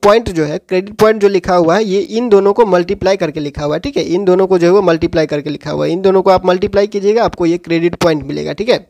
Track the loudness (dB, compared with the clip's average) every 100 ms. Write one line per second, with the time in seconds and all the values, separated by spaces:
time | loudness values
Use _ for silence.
0 | 2 2 0 -4 -4 -6 -4 -4 -4 0
1 | 0 2 2 0 0 2 2 2 0 -2
2 | -2 -4 2 4 4 2 2 2 0 -2
3 | -2 -2 -2 -6 -8 -6 -4 -4 -4 -6
4 | -2 -2 2 2 2 2 4 4 2 0
5 | 0 -2 -2 -4 -6 -8 -8 -4 -4 0
6 | 2 2 4 2 2 0 0 0 -2 -2
7 | 0 0 0 -2 -2 -2 -2 -2 -2 0
8 | 0 0 -4 -8 -8 -6 -2 -2 -4